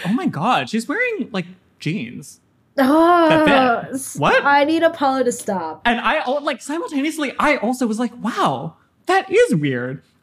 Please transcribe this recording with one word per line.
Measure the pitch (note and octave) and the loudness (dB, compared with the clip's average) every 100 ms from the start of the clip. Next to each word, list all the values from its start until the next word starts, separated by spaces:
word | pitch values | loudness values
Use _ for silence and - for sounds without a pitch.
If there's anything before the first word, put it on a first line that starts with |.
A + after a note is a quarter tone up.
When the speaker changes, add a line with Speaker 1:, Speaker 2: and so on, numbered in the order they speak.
| F3 | -2
Speaker 1:
"Oh | |
my | A#3 E4+ | -2 -2
God, | C#3 G3 G3+ C3 | -2 0 0 0
she's | A3 A3+ | -4 -4
wearing, | F4 B4 G#4+ A#3 | -4 -2 -4 -6
like, | F#3+ F3 - _ _ | -6 -8 -14 _ _
jeans." | C#3+ D#3 A2 - - - _ _ _ - | -8 -6 -8 -12 -18 -20 _ _ _ 0
Speaker 2:
Oh, | C4 D#4 E4 F4 E4 | 2 4 6 6 4
Speaker 1:
That | D#4+ D#4 C#4 B3+ A3+ F3 | 4 4 4 4 0 -4
fit. | C4+ | -10
Speaker 2:
s-, | - - | -10 -2
Speaker 1:
What? | D3+ B4 C4+ | 2 2 4
Speaker 2:
I | C#4+ | 4
need | C#4+ D#4+ | 2 2
Apollo | E4 E4 C#4+ C4 | 2 2 0 0
to | B3 | 0
stop. | A#3+ - F#3+ D#3+ D#3 | -2 -6 -4 -6 -2
Speaker 1:
And | A#3 A#3 | -2 0
I, | - - | 0 -2
al-, | - C#4+ | -2 -4
like, | D4 C4 | -4 -6
simultaneously, | - D#4 E4 D4 D4 D#4 C#4 - | -6 -6 -4 -4 -4 -4 -4 0
I | C#4+ C#4 | 0 0
also | G#3 B3+ B3 | -2 -2 -2
was | G#3+ | -2
like, | B3 - | -4 -4
"Wow, | G#3 - C#4 C3+ E3 - _ _ - | -6 -2 0 -2 -6 -14 _ _ -2
that | F#4+ F#4+ | 0 2
is | F#4+ B4 F#3+ | 4 4 2
weird. | C#3+ B2+ B2+ D#3 - _ | 0 -2 -6 -10 -14 _